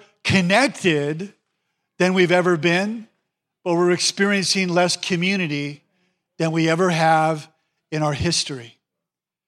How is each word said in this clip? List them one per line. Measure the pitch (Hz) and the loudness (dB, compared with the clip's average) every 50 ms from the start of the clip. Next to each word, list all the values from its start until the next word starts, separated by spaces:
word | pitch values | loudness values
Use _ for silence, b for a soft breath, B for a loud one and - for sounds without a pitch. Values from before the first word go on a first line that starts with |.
| b b b b - | b b b b -4
connected | - 185 190 175 175 196 233 277 - - - - 175 156 147 143 147 156 160 202 202 _ _ _ _ _ _ _ _ _ _ _ _ _ - | 0 2 2 2 2 2 2 2 0 -2 -2 -2 0 0 0 -2 -4 -6 -8 -10 -14 _ _ _ _ _ _ _ _ _ _ _ _ _ 0
than | 180 185 185 | 0 2 4
we've | 190 180 156 | 2 4 4
ever | 180 180 170 180 175 | 4 2 4 2 0
been, | 151 165 170 170 185 202 214 226 226 220 _ _ _ _ _ _ _ _ _ _ _ | 2 0 0 0 0 -2 -4 -8 -10 -14 _ _ _ _ _ _ _ _ _ _ _
but | - 180 170 | -4 -2 0
we're | 175 180 180 | 2 2 2
experiencing | 180 - - - - 196 202 202 202 196 175 - - 196 185 180 | 0 0 -2 -4 -2 0 0 0 0 0 -2 -2 -2 -2 -2 0
less | 170 180 180 175 - | 2 2 2 0 -2
community | - - - 190 170 180 190 202 190 175 147 147 143 143 143 143 - _ _ _ _ _ _ _ _ _ _ _ - | -4 -4 -4 -2 -2 0 -2 -2 -2 -4 -4 -4 -6 -6 -8 -10 -14 _ _ _ _ _ _ _ _ _ _ _ -4
than | 165 160 | -4 -2
we | 160 165 160 160 | 0 0 2 2
ever | 165 165 190 180 | 2 2 2 0
have | 165 160 160 160 160 156 156 160 160 151 - _ _ _ _ _ _ _ _ - | 2 2 2 4 4 4 2 0 -2 -4 -8 _ _ _ _ _ _ _ _ -8
in | 160 151 | -4 -2
our | 151 147 143 | -2 -2 -2
history. | - - 170 156 - - - 139 123 117 117 _ _ _ _ _ _ _ _ _ _ _ _ _ _ _ | -2 -2 -2 -2 -2 -4 -6 -10 -12 -14 -18 _ _ _ _ _ _ _ _ _ _ _ _ _ _ _